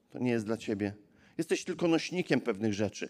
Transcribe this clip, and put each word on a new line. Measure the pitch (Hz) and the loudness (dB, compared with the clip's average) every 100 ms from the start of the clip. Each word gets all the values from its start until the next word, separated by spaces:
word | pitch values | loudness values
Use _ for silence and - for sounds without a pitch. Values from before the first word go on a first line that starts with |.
| _ | _
to | 127 | -4
nie | 123 | 0
jest | 117 104 | 0 0
dla | 110 | -4
ciebie. | - 101 101 104 - _ - - | -2 -2 -2 -4 -18 _ -14 -6
Jesteś | - 180 | -2 -2
tylko | - 170 170 | -2 0 2
nośnikiem | 160 - 180 - 135 | 2 2 -2 2 2
pewnych | 117 98 110 | 2 0 0
rzeczy. | 98 101 - | 2 0 -2